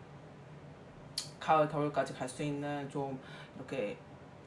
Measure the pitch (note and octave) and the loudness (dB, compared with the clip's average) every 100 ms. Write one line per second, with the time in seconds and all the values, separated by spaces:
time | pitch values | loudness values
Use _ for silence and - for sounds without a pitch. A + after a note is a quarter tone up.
0 | - - - - - - - - - - | -12 -14 -14 -14 -14 -14 -14 -14 -14 -14
1 | - - - - - D#3+ D3+ D3+ D3 C#3+ | -8 -6 -6 0 8 8 8 6 4 4
2 | C3+ D3 B2+ - D3 C#3+ C#3+ D3 C#3 D3 | 2 0 -4 0 0 2 0 0 -2 0
3 | C#3 C3 - - - - - C#3 G#2 - | 0 -2 -8 -12 -12 -10 -4 0 0 -2
4 | - - - - | -10 -14 -14 -16